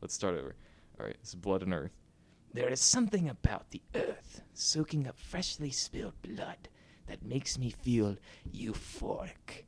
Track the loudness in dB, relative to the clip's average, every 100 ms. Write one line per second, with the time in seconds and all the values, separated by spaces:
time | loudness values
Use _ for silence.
0 | -4 -2 0 0 -2 -10 -16 -20 -20 -10
1 | -8 -8 -12 -6 2 4 4 0 -2 -8
2 | -20 -20 -20 -20 -10 -2 0 4 6 6
3 | 4 4 2 4 4 4 -6 -14 -6 -2
4 | -2 -2 -8 -18 -18 -4 2 2 2 2
5 | 0 -4 -6 -4 -2 -2 -4 -2 -4 -4
6 | -8 -8 -10 -8 -8 -8 -16 -20 -20 -20
7 | -12 -10 -4 -4 -2 -2 -2 -2 2 6
8 | 6 2 -8 -14 -12 -8 -6 -6 -6 -8
9 | -4 -4 -4 -10 -14 -16